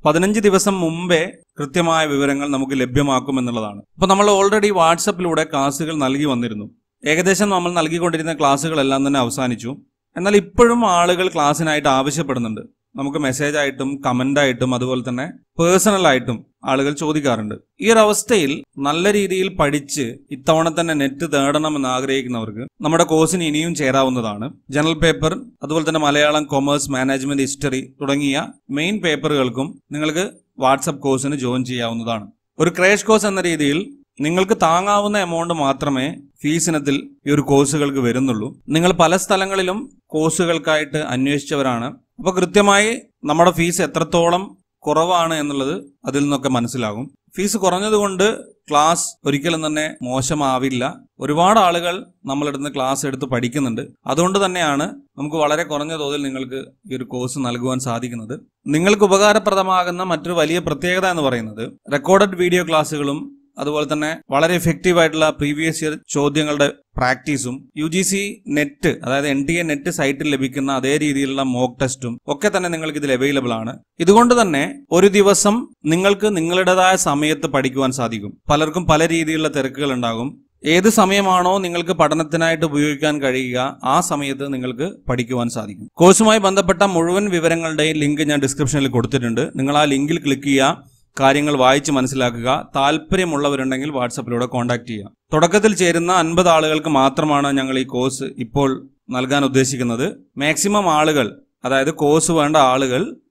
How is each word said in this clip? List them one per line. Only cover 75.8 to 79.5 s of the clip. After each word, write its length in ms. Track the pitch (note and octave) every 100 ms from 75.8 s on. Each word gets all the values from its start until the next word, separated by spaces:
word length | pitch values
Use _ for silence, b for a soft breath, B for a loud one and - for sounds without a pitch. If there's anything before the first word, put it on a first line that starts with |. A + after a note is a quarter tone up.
നിങ്ങൾക്ക് 520 | D3+ E3 G3 G3 G#3+ F#3+
നിങ്ങളുടേതായ 580 | E3 F3+ F#3 F#3 F#3
സമയത്ത് 520 | F#3+ F3 C#3+ D3+ D3+ D#3
പഠിക്കുവാൻ 440 | C3+ C3+ C3 C3
സാധിക്കും. 460 | C3 A#2 A2 G2+ - -
പലർക്കും 360 | D3+ D#3 E3
പല 220 | D#3 D3+ D#3+
രീതിയിലുള്ള 400 | E3 D#3+ D#3+
തിരക്കുകൾ 460 | D#3